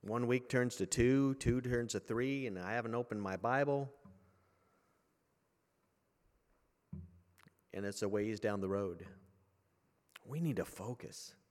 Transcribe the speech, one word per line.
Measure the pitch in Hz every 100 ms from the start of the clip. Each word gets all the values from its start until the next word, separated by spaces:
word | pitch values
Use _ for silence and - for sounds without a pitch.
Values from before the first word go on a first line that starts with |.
One | 98 110 120
week | 127 123
turns | 131 123 -
to | 92
two, | - 120 135 139
two | 135 123 120
turns | 127 120 120
to | 104
three, | - 113 131 139 127
and | 92
I | 90
haven't | 113 117
opened | 117 120 110
my | 101 95
Bible. | 110 131 143 139 139 - - - - _ _ _ _ _ _ _ _ _ _ _ _ _ _ _ _ _ _ _ _ _ _ _ _ _ _ - 87 - _ _ - _ _
And | 90
it's | 101 98
a | 104
ways | 104 104 104
down | 107 101
the | 95
road. | 98 98 85 92 - - _ _ _ _ _ _ _ _ -
We | - 139
need | 165 110
to |
focus. | 82 - 98 - 78 - - - _